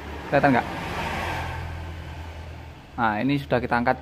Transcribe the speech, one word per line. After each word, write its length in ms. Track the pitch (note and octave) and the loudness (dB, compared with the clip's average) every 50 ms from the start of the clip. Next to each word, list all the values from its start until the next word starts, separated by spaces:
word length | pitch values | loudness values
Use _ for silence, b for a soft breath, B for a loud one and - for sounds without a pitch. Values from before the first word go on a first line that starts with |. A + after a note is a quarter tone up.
| - - - - - - | -10 -10 -10 -10 -2 2
Kelihatan 240 | D3 C#3 C3 C#3 | 4 6 6 6
nggak? 160 | B2+ A2+ - - - - - - - - - - - - - - - - - - - - - - - - - - - - - - - - - - - - - - - - - - - - - - - - | 6 6 4 0 -4 -6 -6 -6 -4 -4 -4 -4 -4 -4 -4 -4 -4 -4 -4 -6 -6 -6 -8 -8 -8 -8 -8 -10 -10 -10 -10 -10 -10 -10 -10 -10 -10 -12 -12 -12 -12 -12 -14 -16 -16 -18 -18 -8 -2 2
Nah, 140 | A#2 A2 G#2 G#2+ B2 | 4 4 4 4 2
ini 160 | C3+ C#3+ C#3 | 2 2 0
sudah 160 | C#3 - B2+ | 2 2 2
kita 160 | A#2+ B2 - B2 A#2+ | 2 2 2 2 2
angkat 160 | A#2+ C3 B2+ - | 4 4 2 2